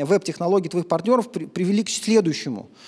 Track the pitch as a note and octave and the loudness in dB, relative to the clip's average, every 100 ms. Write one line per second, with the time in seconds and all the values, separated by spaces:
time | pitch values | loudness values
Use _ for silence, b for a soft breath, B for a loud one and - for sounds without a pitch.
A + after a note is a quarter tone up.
0 | C#3+ G3 - - E3+ G3 E3 F3+ E3 E3 | 2 0 0 -4 0 2 0 -4 -2 -2
1 | G3 B3 A#3+ - D#3 - F#3 G#3 G#3 - | 2 0 0 -8 -8 -2 0 0 0 -4
2 | - A3 E3 C#3 C#3 G#2 - B | 2 4 4 0 -4 -8 -10 B